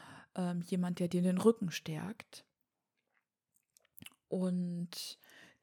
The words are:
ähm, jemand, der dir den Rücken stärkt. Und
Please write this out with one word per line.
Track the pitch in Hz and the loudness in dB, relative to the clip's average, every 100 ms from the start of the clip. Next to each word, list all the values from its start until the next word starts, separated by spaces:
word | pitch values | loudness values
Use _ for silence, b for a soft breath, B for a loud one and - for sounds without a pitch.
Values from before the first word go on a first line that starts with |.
| B B B | B B B
ähm, | - 180 175 | -4 -2 -2
jemand, | 170 185 180 175 | -2 0 0 0
der | 175 | 2
dir | 175 | 4
den | 180 185 | 4 6
Rücken | 214 233 180 | 6 6 0
stärkt. | - - 156 170 220 - - - _ _ _ _ _ _ _ _ _ _ _ _ _ _ - - - _ | -4 -6 -6 -6 -10 -14 -20 -20 _ _ _ _ _ _ _ _ _ _ _ _ _ _ -20 -20 -20 _
Und | 185 185 180 175 175 175 - - - B B B B | -2 0 0 -2 -4 -6 -8 -10 -12 B B B B